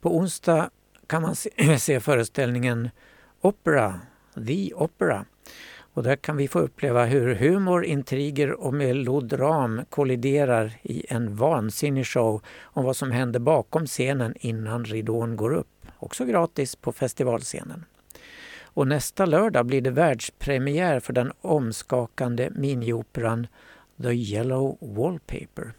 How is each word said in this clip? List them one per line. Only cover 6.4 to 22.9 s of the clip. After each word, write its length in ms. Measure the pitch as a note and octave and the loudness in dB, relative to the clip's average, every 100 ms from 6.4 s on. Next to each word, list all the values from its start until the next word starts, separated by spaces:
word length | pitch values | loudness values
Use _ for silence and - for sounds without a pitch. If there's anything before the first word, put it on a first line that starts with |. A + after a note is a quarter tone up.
| C#3 | 0
få 100 | F3 | 0
uppleva 460 | D#3 - C#3+ A#2+ | 0 0 0 2
hur 300 | A#2+ C3+ A#2+ | 4 4 2
humor, 500 | A2 C3 F#3+ F#3+ F3+ | 4 4 4 2 2
intriger 680 | - C#3+ C3 C3+ C#3+ C#3+ C#3 | 2 -2 -2 -2 -2 0 0
och 220 | - D3 | 0 -2
melodram 1080 | C#3 C3+ C3 B2 C#3 A#2+ C3+ C#3 D#3+ B2 A2+ - | 0 0 0 0 -2 -2 0 2 2 0 -2 -6
kolliderar 840 | - C#3 B2+ B2+ C#3 C#3+ A#2 A2 A2 | -2 0 2 2 2 4 2 2 -6
i 220 | - - - | -8 -8 -4
en 280 | A#2 A#2 G2+ | -4 -4 0
vansinnig 720 | C3 D#3 G#2+ - D3 C3+ B2 | 2 2 -2 -2 -2 -2 0
show 360 | B2+ A2+ G#2+ - - | 2 2 0 -6 -20
om 220 | - - | -10 -2
vad 120 | C3 B2+ | -2 -2
som 140 | C3+ | -2
händer 300 | A#2+ B2+ A#2+ | -2 0 0
bakom 460 | B2 D#3 - D#3+ D#3 | 2 2 2 -4 -4
scenen 480 | - C3 C#3 A2+ - | -2 0 0 -2 -4
innan 440 | B2 A2+ A2 A#2 | -6 -4 -4 -6
ridån 520 | A2+ A2 A2 A2+ A#2 A2+ | -4 -6 -2 -2 -2 -2
går 180 | G#2+ | 0
upp. 320 | D#3+ - _ - - | -2 -4 _ -20 -16
Också 260 | - - | -14 -6
gratis 520 | B3 G#3 E3 - C3+ - | 0 2 0 -2 -6 -4
på 160 | - | -8
festivalscenen. 920 | - C3 - B2+ A#2 A2+ - - E3+ - _ _ - - - - - | -4 -4 -2 -2 -2 -4 -10 -12 -14 -18 _ _ -20 -20 -20 -20 -20
Och 280 | - - C3+ | -10 0 2
nästa 380 | D3 - - F#3+ | 2 -2 0 2
lördag 400 | D#3+ A3 C3+ A#2+ | 4 4 2 2
blir 140 | C3+ | 2
det 100 | C3 | 2
världspremiär 1120 | B2+ E3 B2 - _ - C3+ C3+ C#3+ F3+ C3+ | 2 2 2 -4 _ -2 0 0 0 2 0
för 120 | - | 0
den 200 | B2 B2 - | 0 0 -4
omskakande 1120 | F#3+ D#3 A#2+ A2 - B2+ A#2 - B2+ A#2+ B2 | 0 0 0 -6 -2 -2 -2 -4 -4 -2 -2
minioperan 960 | - C#3 C3 A#2 | -2 -2 -2 -2